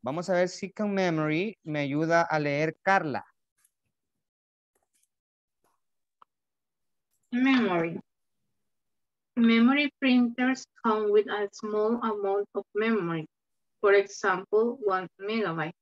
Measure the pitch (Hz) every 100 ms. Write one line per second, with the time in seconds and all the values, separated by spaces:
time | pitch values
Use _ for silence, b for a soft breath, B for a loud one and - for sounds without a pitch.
0 | 120 156 180 175 180 - 190 - 208 196
1 | 180 160 156 156 208 190 160 151 143 143
2 | 160 170 170 156 147 143 156 - - 196
3 | 160 113 - _ _ _ _ _ _ _
4 | _ _ _ _ _ _ _ _ _ _
5 | _ _ _ _ _ _ _ _ _ _
6 | _ _ _ _ _ _ _ _ _ _
7 | _ _ _ 240 262 262 202 175 170 170
8 | _ _ _ _ _ _ _ _ _ _
9 | _ _ _ - 233 226 233 285 285 _
10 | 269 247 240 233 254 254 - _ 226 214
11 | 208 208 208 208 202 - 214 214 214 233
12 | 233 208 196 202 202 208 - 202 220 226
13 | 170 165 156 _ _ _ _ _ 202 202
14 | 196 - 202 185 190 214 233 269 208 185
15 | 185 _ 196 226 196 165 156 -